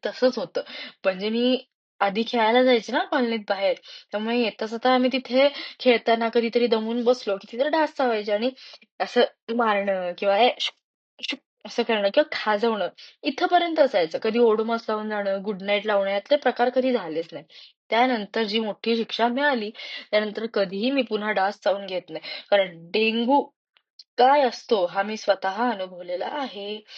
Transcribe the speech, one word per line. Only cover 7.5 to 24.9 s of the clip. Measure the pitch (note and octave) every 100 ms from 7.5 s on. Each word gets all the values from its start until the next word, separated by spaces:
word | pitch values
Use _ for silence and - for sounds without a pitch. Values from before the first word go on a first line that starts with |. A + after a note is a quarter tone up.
| A#3 C#4+
डास | D#4+ D4+ -
चावायचे | B3+ A3 G#3
आणि | G#3 A#3+ B3+ - - _ -
असं | F#3 - A#3 - - A#3
मारणं | A#3 G#3 G3+ F#3+ F3+ F3+
किंवा | G3+ G3
"ए, | B3 -
शुक, | - - _ _ _ _
शुक" | B3+ C#4 _ _ A3
असं | -
करणं | A3+ A3 G3+
किंवा | G3+ D4+
खाजवणं | - - G#3 A#3 G#3+ F3+ - - -
इथंपर्यंत | D4 - F4 F4 E4+ E4
असायचं. | C#4 G3+ A3+ F3+
कधी | A3 A3+
ओडोमॉस | A#3 A3 A3 A3+ A3+
लावून | G#3+ G#3+
जाणं, | G#3+ G3+ G3
गुड | G3 G3
नाईट | G3 G3+ G#3
लावणं | G3+ G3
यातले | G3+ - D4
प्रकार | C4 A#3+ A#3+
कधी | B3+ B3+
झालेच | A#3+ F3 D#3 E3
नाही. | D3 D#3 - - _ -
त्यानंतर | A3 B3+ A#3+ G3+ - A3
जी | G#3+
मोठी | A3 F#3+ - A3+
शिक्षा | G#3+ - A3+
मिळाली, | A#3+ D4 B3+ G#3+ - - - -
त्यानंतर | G#3 G#3+ G#3 A3+
कधीही | A3+ G3 G3 A#3
मी | C#4
पुन्हा | A#3 G#3+ G#3
डास | G#3 F#3+ G#3
चावून | - G3 G3
घेत | F#3 F3
नाही. | D#3 - - -
कारण | D4+ F#3+ E3 E3
डेंग्यू | F#3 A3 A3+ A#3 C#4+ - _ _ _ _ _ - -
काय | B3 C#4+
असतो | B3+ G#3+ - G#3+
हा | F3